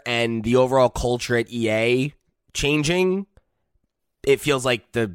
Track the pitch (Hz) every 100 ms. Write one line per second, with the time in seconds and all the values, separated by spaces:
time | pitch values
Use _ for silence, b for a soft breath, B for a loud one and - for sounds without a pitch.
0 | - 117 117 113 107 127 127 135 123 -
1 | 123 123 - 120 113 120 110 110 117 127
2 | 139 - _ _ _ - 143 151 147 180
3 | 185 190 196 _ _ _ _ _ _ _
4 | _ _ - 139 147 135 127 120 - 117
5 | 110